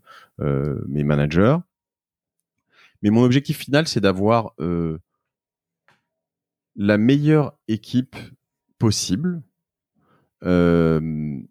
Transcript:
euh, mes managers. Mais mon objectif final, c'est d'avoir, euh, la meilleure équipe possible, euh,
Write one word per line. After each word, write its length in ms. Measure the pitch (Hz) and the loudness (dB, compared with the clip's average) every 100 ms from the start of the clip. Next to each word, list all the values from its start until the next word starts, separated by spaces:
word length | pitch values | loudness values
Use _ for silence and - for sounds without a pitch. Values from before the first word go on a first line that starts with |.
| _ - _ - | _ -20 _ -8
euh, 380 | 71 69 73 71 - | -4 -2 -4 -6 -6
mes 160 | 71 | -4
managers. 540 | 73 73 73 82 107 160 - _ _ _ _ _ _ _ _ _ _ _ _ - | 0 0 0 2 2 0 -4 _ _ _ _ _ _ _ _ _ _ _ _ -4
Mais 80 | 104 | 0
mon 140 | 113 | 4
objectif 340 | 123 131 143 151 | 4 2 -2 -8
final, 300 | - 139 160 | -2 -2 0
c'est 120 | 117 | 0
d'avoir, 540 | 98 92 101 117 107 - | 0 0 2 0 -2 -6
euh, 400 | 82 85 82 80 _ _ _ _ _ _ _ _ _ _ _ _ _ _ _ _ _ - | -4 -2 -4 -6 _ _ _ _ _ _ _ _ _ _ _ _ _ _ _ _ _ -4
la 240 | 101 104 | 0 2
meilleure 580 | 113 143 147 156 135 - - | 4 2 4 2 0 -6 -6
équipe 480 | 110 - 123 127 - - _ _ _ _ - | -6 -2 -4 -4 -12 -20 _ _ _ _ -2
possible, 640 | 113 107 - 92 175 170 - _ _ _ _ _ _ _ _ - | 0 0 -4 -4 -4 -6 -12 _ _ _ _ _ _ _ _ -8
euh, 960 | 87 90 87 85 82 80 80 78 76 67 - | 0 2 4 4 2 0 -2 -6 -8 -10 -14